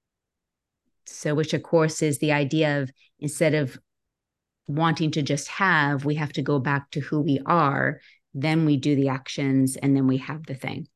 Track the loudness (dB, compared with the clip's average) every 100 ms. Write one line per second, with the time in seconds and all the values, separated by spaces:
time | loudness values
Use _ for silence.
0 | _ _ _ _ _ _ _ _ _ _
1 | -20 -8 -2 -2 0 -2 2 2 2 2
2 | 0 0 0 2 2 2 2 0 -4 -8
3 | _ -10 -8 0 2 2 -2 -6 _ _
4 | _ _ _ _ _ _ -6 0 0 2
5 | 0 0 -2 -2 -4 -2 2 4 2 0
6 | -2 -2 -4 -4 0 0 0 -2 -4 -8
7 | -4 -2 0 0 2 2 2 2 -2 -4
8 | -12 _ _ -4 0 2 2 2 2 2
9 | 0 -2 -6 -4 0 2 2 0 2 2
10 | 2 0 -4 -12 -10 -10 -8 -8 -12